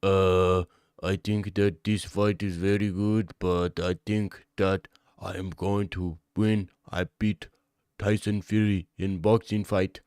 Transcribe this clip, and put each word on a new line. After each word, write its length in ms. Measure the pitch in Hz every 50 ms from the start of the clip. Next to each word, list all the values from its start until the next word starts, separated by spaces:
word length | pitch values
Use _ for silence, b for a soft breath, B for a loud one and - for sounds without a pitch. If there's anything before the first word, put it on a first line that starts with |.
Uh, 600 | - 98 98 98 95 92 90 92 92 90 92 92 90 b b b b b b b
I 140 | - 87 98
think 380 | 92 _ - 104 104 101 101 92
that 300 | 104 101 101 87 80 _
this 200 | - 107 101 -
fight 380 | - - 95 101 104 104 82
is 140 | - 101 92
very 340 | 85 87 98 101 104 101 104
good, 420 | 95 90 101 104 107 110 110 85 - _
but 400 | - 90 90 87 87 90 85 -
I 160 | 85 90 92 85 _
think 400 | - 104 107 107 98 - - - _ _
that 320 | - 101 95 95 95 - - b b b b b b
I 180 | - 92 92
am 140 | 95 95 95
going 380 | 85 - - 95 101 101 101 95
to 280 | - 90 90 90 82 80 _ _ _
win. 340 | - 107 107 110 107 98 90 _ _ _ -
I 180 | - - 92 87 _ _
beat 300 | - 107 104 - - - _ _ _ _ _ _ _ _ _ _
Tyson 440 | - 101 107 107 - - 104 104
Fury 460 | 95 - - 107 107 104 104 95 85 _ _
in 220 | _ 92 98 98 92
boxing 460 | 80 104 110 113 - - - 107 101
fight. 360 | - - 98 92 92 - - _